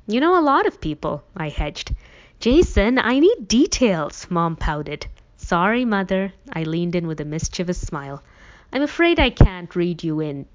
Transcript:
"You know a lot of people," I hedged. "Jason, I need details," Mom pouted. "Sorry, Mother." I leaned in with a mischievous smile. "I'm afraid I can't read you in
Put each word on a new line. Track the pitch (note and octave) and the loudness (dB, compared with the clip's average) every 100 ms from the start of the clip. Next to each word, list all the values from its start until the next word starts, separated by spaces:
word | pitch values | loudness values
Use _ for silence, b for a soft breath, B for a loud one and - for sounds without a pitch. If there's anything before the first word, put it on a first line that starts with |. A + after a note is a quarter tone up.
| - | -4
"You | A3+ | 0
know | D#4+ F4+ | 2 4
a | D4 | 4
lot | C#4+ G#4 | 2 0
of | - | -2
people," | D#3+ D3 D#3 D#3 - | -6 -6 -6 -6 -10
I | - D#3 | -8 -8
hedged. | - D3+ - - B B B B B | -4 -6 -6 -8 B B B B B
"Jason, | A3 C#4+ - - G3+ B3+ | 2 4 4 4 2 2
I | - C4 | 2 4
need | E4+ A#4 G#3 | 4 4 0
details," | A3+ E4+ - A#3+ E3+ D3 - - | 2 2 2 2 2 -2 -8 -4
Mom | F3 E3+ | -2 0
pouted. | D#3+ E3 D3+ D3+ D3 - - _ _ | -2 -2 -4 -6 -10 -12 -16 _ _
"Sorry, | - F3 F#3+ A#3 B3 | -2 2 2 2 0
Mother." | G3+ F#3+ F#3+ G3 - - | -2 0 -2 -2 -8 -12
I | E3 | -8
leaned | D#3+ E3 F3 | -4 -2 -2
in | F3 E3 | -2 -4
with | D#3 | -6
a | D3+ D#3 | -6 -6
mischievous | - - F3 F3 | -6 -6 -6 -4
smile. | - D3+ C#3 C#3 b b b b b | -6 -8 -10 -14 b b b b b
"I'm | C4 | -4
afraid | D4 - E4+ E4+ | -2 2 2 4
I | C4 | 2
can't | A#3+ - F#3 F3 | 6 4 4 -8
read | F3+ F3 E3+ | -2 -2 -2
you | E3 D#3 | -4 -4
in | D#3 C#3 C#3 | -4 -6 -12